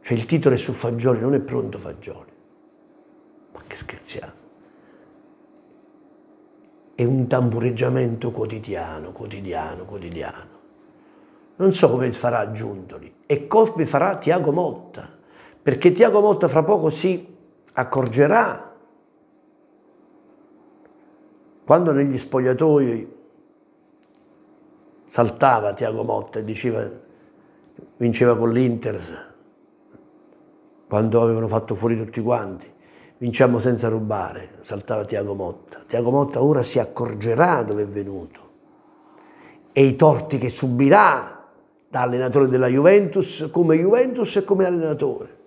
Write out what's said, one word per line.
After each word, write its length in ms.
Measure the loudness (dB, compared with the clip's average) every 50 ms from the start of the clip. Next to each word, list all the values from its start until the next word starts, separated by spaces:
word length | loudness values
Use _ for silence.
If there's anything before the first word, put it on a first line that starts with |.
Cioè, 160 | _ -2 -4
il 80 | -4 -2
titolo 320 | -2 -2 2 2 2 2
è 20 | 2
su 140 | -2 -6 -8
Fagioli, 480 | -6 -6 -6 -4 -2 0 0 0 0
non 140 | 0 0 0
è 60 | 0
pronto 380 | -2 -4 -6 -6 -6 -6 -8 -12
Fagioli. 540 | -14 -14 -16 -16 -16 -18 -18 -18 -18 -20 _ _ _ _ _ _ _ _ _ _ _ _ _ _ _ _ _ _ _ _ _ _ _ _ _
Ma 80 | -20 -20
che 120 | -18 -18
scherziamo? 560 | -18 -16 -16 -16 -18 -16 -16 -14 -14 -14 -16 -20 -20 _ -20 _ _ _ _ _ _ _ _ -20 -20 -20 _ _ -20 _ _ _ _ _ _ _ _ _ _ _ _ _ _ _ _ _ _ _ _ _ _ _ _ _ _ _ _ _ -20 _ _ _ _ _
È 80 | -2 -2
un 240 | 0 0 0 0 0
tambureggiamento 1040 | 0 0 0 0 0 0 -2 -2 -2 -2 -2 -2 0 -2 -2 -2 -4 -6 -8 -8 -6
quotidiano, 800 | -6 -8 -8 -8 -12 -12 -10 -10 -10 -8 -10 -12 -14 -14 -16 -16
quotidiano, 720 | -16 -16 -14 -14 -14 -12 -10 -8 -8 -8 -10 -12 -14 -16
quotidiano. 680 | -14 -14 -14 -14 -12 -12 -10 -12 -12 -12 -16 -20 -20 -20 -20 _ -20 _ _ _ _ _ _ _ _ _ _ _ _ _ _ _ _ _
Non 160 | _ 2 2 4
so 180 | 6 4 4
come 200 | 4 4 -2 -2
farà 400 | -4 -2 -4 -2 -2 -2 -4 -4
Giuntoli 640 | -8 -10 -10 -12 -12 -14 -16 -18 -18 -20 -20 -20 _ _ _
e 200 | _ -4 -4 -4
come 400 | 0 4 4 4 4 2 -4 -4
farà 300 | 0 0 0 0 0 -2
Thiago 340 | -2 0 0 0 2 2 0
Motta, 580 | 0 0 -2 -2 -4 -8 -16 -20 -18 -18 -20 -20 -20 -20 _ _ _ -20 -20 -20 -20 _ _
perché 300 | -2 -2 4 4 4 6
Thiago 280 | 6 4 6 6 4
Motta 280 | 4 4 4 2 2 2
fra 160 | 2 2 2
poco 260 | 4 2 2 2 -2
si 460 | -4 -2 -2 -2 -2 -2 -6 -14 -20 -20 _ _ _ _ _ -10 _
accorgerà, 1000 | -4 -4 -2 -2 -2 -2 -2 2 2 4 4 4 2 2 0 -4 -10 -14 -18 -20 -20 _ _ _ _ _ _ _ _ _ _ _ _ _ _ _ _ _ _ _ _ _ _ _ _ _ _ _ _ _ _ _ _ _ _ _ _ _ _ _ _ _ -20 _ _ _ _ _ _ _ _ _ _ _ _ _ _ _
quando 280 | 2 2 4 4 2 2
negli 260 | 2 0 0 -2 -4
spogliatoi 1040 | -6 -4 -2 -2 0 0 0 2 2 4 4 4 2 2 -2 -4 -8 -12 -18 -20 -20 _ _ _ _ _ _ _ _ _ _ _ _ _ _ _ _ _ _ _ _ _ _ _ _ _ _ _ _ _ _ _ _ _ _ _ _ _ 0
saltava 580 | 0 0 0 2 2 2 4 4 2 0 -4 -4
Thiago 300 | -4 -6 -6 -6 -6 -6
Motta 380 | -6 -6 -6 -6 -8 -10 -10
e 40 | -10
diceva, 400 | -8 -10 -6 -6 -6 -4 -4 -6 -8 -12 -16 -20 _ -20 _ _ _ _ _ _ _ _ _ _ _ _ -20 -20 -20 _
vinceva 400 | _ -2 -2 2 4 4 4 4
con 140 | 4 2 0
l'Inter, 840 | 2 2 2 2 0 -2 -4 -8 -8 -8 -10 -14 -16 -18 -18 -20 -20 _ _ _ _ _ _ _ _ _ _ _ _ -20 _ _ _ _ _ _ _ _ _ _ _ _ _ _ _ _ _ _
quando 340 | 0 0 0 2 2 4 4
avevano 240 | 4 2 0 -2 -2
fatto 260 | -2 -2 -2 -4 -6
fuori 220 | -2 -2 -2 -2
tutti 240 | -2 -4 -8 -8 -6
quanti, 500 | -2 -2 -2 -2 -4 -8 -12 -14 -18 -20 -20 _ _ _ _ -20 -20 -20 _ _
"Vinciamo 400 | -8 -6 2 2 2 4 4 2
senza 300 | 0 0 0 0 -2 -2
rubare", 680 | -2 -2 -4 -4 -4 -4 -6 -8 -10 -14 -16 -18 -20 -20
saltava 440 | -16 -12 -12 -12 -8 -6 -6 -6 -6
Thiago 300 | -6 -6 -6 -4 -6 -6
Motta. 480 | -6 -6 -8 -8 -12 -16 -20 -20 -20 -16
Thiago 240 | -6 -4 -2 0 2
Motta 320 | 2 2 2 0 0 0 2
ora 220 | 2 2 2 0
si 140 | 0 0 -2
accorgerà 840 | -2 -2 -4 -8 -8 -6 -6 -6 -4 -2 2 4 4 4 4 0 0
dove 200 | -2 -2 -4 -4
è 40 |
venuto 540 | -4 -6 -8 -8 -8 -10 -12 -14 -14 -18 -20 -20 -20 _ _ _ _ _ _ _ _ _ _ _ _ _ -20 -20 -20 -20 -20 -20 -20 -20 -20 _ _ _
e 120 | 4 6
i 120 | 6 6
torti 420 | 6 6 6 6 4 -2 -4 -4 -4
che 100 | -4 -4
subirà 920 | -6 -4 -4 -2 0 2 4 6 8 8 8 6 4 2 -4 -10 -16 -20 -20 _ _ _ _ _ _ _ _ _
da 120 | -4 -2 -2
allenatore 460 | 0 0 -2 -2 2 4 4 4 4
della 180 | 4 2 2
Juventus, 840 | 2 2 4 6 6 6 6 4 2 -2 -2 -2 -2 -4 -10 -10 -4 0
come 240 | 0 2 4 4
Juventus 600 | 4 4 4 4 4 2 0 0 -4 -4 -2 -2
e 80 | -4 0
come 220 | 0 0 0 2
allenatore. 720 | 0 0 -2 -2 -2 -2 -2 -2 -4 -4 -6 -10 -16 -18 _ _